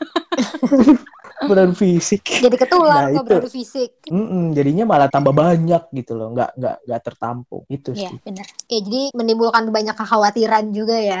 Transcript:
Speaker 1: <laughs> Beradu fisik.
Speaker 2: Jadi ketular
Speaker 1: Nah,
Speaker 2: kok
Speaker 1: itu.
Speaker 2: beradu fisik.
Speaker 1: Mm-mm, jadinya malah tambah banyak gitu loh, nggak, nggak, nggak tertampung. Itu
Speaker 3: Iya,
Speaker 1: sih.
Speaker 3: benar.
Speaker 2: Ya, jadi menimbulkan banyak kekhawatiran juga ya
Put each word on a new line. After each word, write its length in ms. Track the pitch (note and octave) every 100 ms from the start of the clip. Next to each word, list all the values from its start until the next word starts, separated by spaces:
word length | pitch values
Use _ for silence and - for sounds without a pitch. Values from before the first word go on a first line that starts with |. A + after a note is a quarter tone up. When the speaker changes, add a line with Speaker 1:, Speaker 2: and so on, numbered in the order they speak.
| D#4 E4 -
Speaker 1:
<laughs> 760 | E4 G#3+ D#4+ B3+ C4+ A#3+ B3+ - - - -
Beradu 320 | F#3+ F#3+ F3+ F3+
fisik. 480 | F#3+ E3+ - G#3
Speaker 2:
Jadi 320 | - - B3 B3
ketular 540 | C4 F4+ D#4 C#4+ C#4+
Speaker 1:
Nah, 100 | -
Speaker 2:
kok 0 |
Speaker 1:
itu. 60 | A#3+
Speaker 2:
beradu 220 | F#3 B3+
fisik. 380 | B3+ A#3 C4+ A#3+ _ -
Speaker 1:
Mm-mm, 480 | F3+ A3 F#3 E3+ C#3+
jadinya 320 | C#3 E3+ A3+
malah 240 | D3+ C3+
tambah 220 | C#3 C#3+
banyak 580 | D3 E3+ E3 E3 E3+ -
gitu 240 | C3+ A#2 A2+
loh, 160 | A2
nggak, 240 | A#2+ A2+ -
nggak, 200 | A#2+ - -
nggak 140 | A#2
tertampung. 580 | - - A#2 B2 B2 F#2 -
Itu 240 | C3+ C3+
Speaker 3:
Iya, 240 | G3+ F#3 B2
Speaker 1:
sih. 20 |
Speaker 3:
benar. 220 | G#3+ F#3+ G3+ -
Speaker 2:
Ya, 140 | - A3+
jadi 220 | G3+ B3+ C#4
menimbulkan 560 | A#3+ A3+ A3+ A3+ A#3 A3+
banyak 240 | G#3+ G#3+
kekhawatiran 800 | A3 G#3+ A3 G#3 A3+ A3 A3 G#3+
juga 240 | G#3 A3 A3+
ya 240 | G#3 F#3